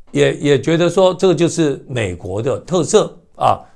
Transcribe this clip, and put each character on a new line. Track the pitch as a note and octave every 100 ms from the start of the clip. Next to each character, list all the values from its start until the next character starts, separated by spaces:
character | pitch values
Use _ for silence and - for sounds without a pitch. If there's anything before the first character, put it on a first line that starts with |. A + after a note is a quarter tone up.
| -
也， | C#3+ C#3 C#3
也 | C#3+ C#3
觉 | D3 E3
得 | E3+
说 | E3+ F#3
这 | F#3 F#3+
个 |
就 | E3 E3
是 | E3 D#3 C3+ -
美 | B2 G#2 F2
国 | - G2
的 | B2 A#2
特 | - F3+
色 | D3+ G#3+ E3 - _ -
啊， | B2+ G2 -